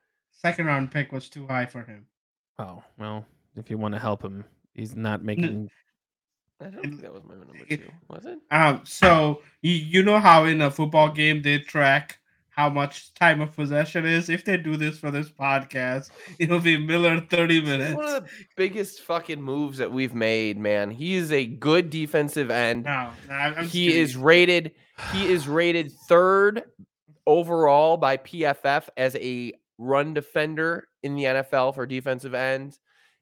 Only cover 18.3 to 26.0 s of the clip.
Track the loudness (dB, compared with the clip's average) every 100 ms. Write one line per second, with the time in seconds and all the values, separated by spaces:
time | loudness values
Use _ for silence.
18.3 | -18 -12 -4 -4 -4 -8 -10 -6 -6 -6
19.3 | -10 -6 -4 -6 -6 -6 -4 -4 -2 0
20.3 | 0 -2 -2 -2 0 -2 -6 -4 -4 0
21.3 | -2 -2 -4 2 2 2 -4 -2 -2 -2
22.3 | -2 -2 0 0 -2 -4 -6 -8 -14 -12
23.3 | -6 -4 -4 -6 0 2 2 0 2 4
24.3 | 6 6 2 -2 -10 _ -16 -8 -2 0
25.3 | 0 0 0 2 0 -4 -10